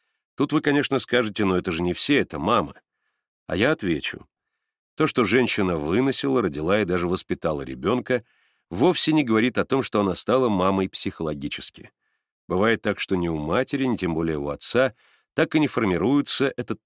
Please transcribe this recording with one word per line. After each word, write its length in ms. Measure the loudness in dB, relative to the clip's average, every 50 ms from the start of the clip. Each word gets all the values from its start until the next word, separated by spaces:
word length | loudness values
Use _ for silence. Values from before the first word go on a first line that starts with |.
| _ _ _ _ _ _ _
Тут 160 | -4 -2 0
вы, 80 | 0 0
конечно, 400 | 2 2 2 2 0 0 -2 -2
скажете: 440 | -2 0 0 0 0 0 -2 0 0
"Но 120 | 2 2
это 160 | 0 0 -2
же 100 | -2 -2
не 120 | -2 -2 -2
все, 240 | -2 0 0 2 0
это 200 | 0 -2 -4 -4
мама". 360 | 0 2 2 2 0 -2 -10 -18 _ _ _ _ _ _ _ _ _ _ _ _ _ -6
А 80 | 0
я 160 | 0 2 2
отвечу: 520 | 0 0 0 -2 -2 -2 -2 -8 -10 -10 -16 _ _ _ _ _ _ _ _ _ _ _ _ _ _
то, 100 | -2 -2
что 180 | 0 2 0 2
женщина 520 | 4 4 2 2 2 0 0 0 0 0
выносила, 640 | -2 0 0 0 2 2 0 0 -2 -2 0 0 0
родила 380 | 0 0 -2 -2 0 0 0 0
и 40 | 0
даже 240 | 0 0 -2 0 0
воспитала 540 | -2 -2 -2 -6 -8 -2 -2 -2 -2 -2
ребёнка, 640 | -6 -8 -10 -4 -2 0 0 0 0 -2 -2 -2 -2 _ _ _ _ _ _ _ _ _
вовсе 420 | -2 2 2 4 4 2 0 2
не 120 | 2 2 2
говорит 340 | 4 2 4 2 2 0 -2
о 60 | 0
том, 180 | 0 0 0
что 180 | 0 0 0 0
она 140 | 0 2 -2
стала 340 | -2 0 0 2 2 2 2
мамой 400 | 2 2 2 2 2 2 0 -2
психологически. 1040 | -4 -6 -8 -8 -6 -4 -6 -6 -4 -6 -8 -10 -8 -8 -10 -12 _ -16 -20 -20 _ _ _ _ _ _ _ _ _ _ _
Бывает 360 | -4 -2 0 2 2 0 0
так, 180 | -2 -4 -4 -4
что 160 | -2 -2 -2
ни 120 | -2 0 -2
у 80 | -2
матери, 480 | -4 -4 -2 -2 -2 -2 -2 -4 -2 -2
ни 120 | -2 -2
тем 180 | -2 -2 -2 -2
более 240 | -2 -2 -2 -2 -4
у 100 | -4 -6
отца 460 | -8 -6 -6 -2 0 2 0 0 -2 _ _ _ _ _ _ _ -2
так 220 | -2 -2 2 2
и 40 | 0
не 60 | 0
формируется 840 | 2 0 0 0 2 2 2 2 2 2 2 2 0 -2 0 0 -2 -2
этот 220 | -6 -8 -8 -8 -10 _